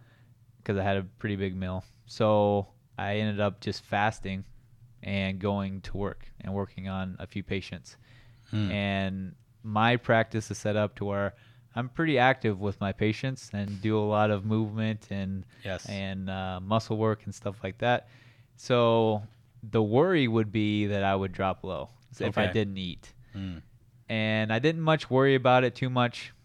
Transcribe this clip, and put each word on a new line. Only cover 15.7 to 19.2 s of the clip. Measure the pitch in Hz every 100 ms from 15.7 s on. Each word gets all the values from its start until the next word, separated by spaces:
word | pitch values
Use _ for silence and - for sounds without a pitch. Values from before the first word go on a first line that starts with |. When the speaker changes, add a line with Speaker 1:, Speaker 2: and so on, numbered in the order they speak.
| 92 -
Speaker 1:
and, | 101 98 95 95
uh, | 95 95 92
muscle | 95 110 - 110
work | 110 107
and | -
stuff | - 101 98
like | 95 101
that. | 120 123 - - - - _ -
So | - 123 117 117 110 107